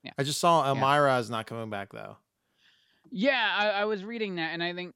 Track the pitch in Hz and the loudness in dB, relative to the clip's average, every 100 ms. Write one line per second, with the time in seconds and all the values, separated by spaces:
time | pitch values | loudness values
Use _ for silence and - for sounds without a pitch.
0 | 135 - 143 147 175 165 135 135 135 147 | -12 -6 -4 2 4 4 4 2 4 6
1 | 143 127 117 117 110 117 110 101 98 110 | 6 4 0 -6 -6 -8 -6 -8 -8 -12
2 | - - _ _ _ _ _ _ _ _ | -14 -16 _ _ _ _ _ _ _ _
3 | _ 190 262 262 214 185 208 202 214 208 | _ -2 0 2 2 2 2 2 0 -2
4 | 196 233 214 180 160 170 170 175 180 | -6 -6 -4 -4 -4 -4 -6 -6 -12